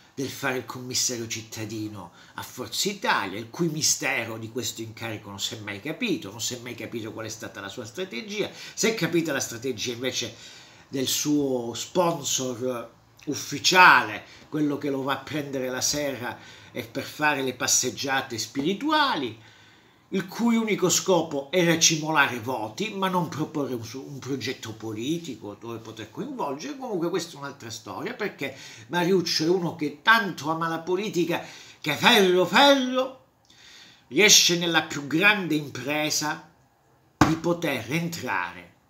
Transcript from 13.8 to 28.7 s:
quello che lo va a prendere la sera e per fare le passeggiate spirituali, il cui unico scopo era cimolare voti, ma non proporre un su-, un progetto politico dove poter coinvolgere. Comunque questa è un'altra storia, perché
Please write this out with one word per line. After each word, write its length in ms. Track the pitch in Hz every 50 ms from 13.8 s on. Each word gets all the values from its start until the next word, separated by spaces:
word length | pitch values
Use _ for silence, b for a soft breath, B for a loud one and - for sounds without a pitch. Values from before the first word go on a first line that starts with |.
| 180 165 139 127 107 107 104 95 - B B B B
quello 300 | B - 156 151 147 143
che 120 | 131 147 143
lo 140 | 139 135 131
va 100 | 139 135
a 40 |
prendere 520 | 131 - - 135 156 139 143 135 135 127 127
la 120 | 127 123
sera 560 | 117 - - 147 147 139 131 113 123 120 101 B B B B B B B
e 120 | B 120 117
per 200 | - - 139 123
fare 380 | - - - 151 151 143 135
le 120 | 135 127 120
passeggiate 840 | - 139 123 - - 127 127 104 104 123 139 135 131 127 - 120
spirituali, 1120 | 110 - - - 139 139 170 196 190 277 311 311 302 294 269 220 165 131 110 110 B B B B B B B B B B B B B B B
il 180 | - 190 175
cui 280 | - - - 226 233 233
unico 340 | 226 226 214 190 165 185 170
scopo 600 | - - - 190 185 165 151 - 147 139 135 -
era 280 | - 185 170 170 165 165
cimolare 600 | - - 165 151 151 156 160 147 139 127 123 117
voti, 540 | 107 127 131 110 107 110 - - - - 196
ma 140 | 196 190
non 220 | 190 180 180 165 -
proporre 440 | - 135 156 147 - 151 139 123 127
un 100 | 113 110
su-, 220 | 110 131 135 143
un 120 | 147 143 127
progetto 540 | 107 123 139 123 107 131 123 - - 113 107
politico 840 | 110 110 113 107 107 117 143 170 170 170 143 113 - 101 101 101
dove 240 | - 107 117 117 110
poter 320 | 113 110 110 110 104 -
coinvolgere. 680 | - 147 208 285 277 233 170 143 131 147 214 285 294
Comunque 320 | 262 254 247 208 165 165 175
questa 240 | 185 175 - - -
è 40 |
un'altra 340 | 143 139 139 - - 113 113
storia, 420 | 110 - - 104 92 104 147 214 247
perché 420 | - 208 190 - - 143 127 B B B B